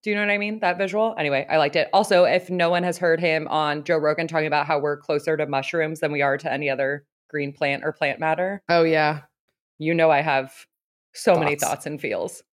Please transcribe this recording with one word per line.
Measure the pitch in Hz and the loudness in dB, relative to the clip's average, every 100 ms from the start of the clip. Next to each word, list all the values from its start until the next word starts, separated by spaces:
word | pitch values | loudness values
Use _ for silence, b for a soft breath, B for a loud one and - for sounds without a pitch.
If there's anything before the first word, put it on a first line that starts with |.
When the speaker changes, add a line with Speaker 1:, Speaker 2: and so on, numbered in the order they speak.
Speaker 1:
Do | 214 | -4
you | 208 | -2
know | |
what | 208 | 0
I | 202 | -2
mean? | 208 214 | -2 -2
That | 190 180 | -2 0
visual? | 196 202 226 220 | -2 0 -2 0
Anyway, | 147 135 - | 0 0 0
I | 160 | 2
liked | 147 156 | 2 0
it. | 143 | 2
Also, | 190 208 180 180 | 2 4 4 6
if | 180 180 | 4 0
no | 180 170 | 0 2
one | 175 | 2
has | 180 175 | 0 0
heard | 180 165 | 0 2
him | 170 160 156 | 2 0 0
on | 156 151 147 | -2 0 -2
Joe | 143 160 | 0 0
Rogan | 151 156 165 | 2 0 -2
talking | 160 156 | -2 0
about | 147 143 | 0 0
how | 151 | 0
we're | 147 147 | 0 -4
closer | - 147 147 156 | -2 -2 0 -2
to | 147 | 0
mushrooms | 135 135 165 156 160 | -2 -2 -2 -2 -2
than | 151 | -4
we | 147 | 0
are | 139 139 | 0 0
to | 156 | -4
any | 139 143 | -4 -2
other | 135 135 143 _ _ _ | -2 -2 -4 _ _ _
green | 151 143 | -6 -6
plant | 139 143 139 | -4 -2 -2
or | 151 | -4
plant | - 147 - | -2 -4 -2
matter, | 160 160 185 196 - | -2 -2 -2 -6 0
Speaker 2:
Oh, | 175 | 2
yeah. | 165 160 151 151 - _ _ _ _ _ | 4 4 2 -2 -10 _ _ _ _ _
Speaker 1:
you | 156 | -2
know | 165 160 | 2 4
I | 143 | 4
have | 156 139 135 - - _ _ _ _ | 2 0 -2 -14 -20 _ _ _ _
so | - - 175 | -4 2 4
many | 147 147 | 2 0
Speaker 2:
Thoughts. | |
Speaker 1:
thoughts | - - 151 | -2 -2 -6
and | 147 | -8
feels. | - 98 87 - _ | -6 -4 -6 -10 _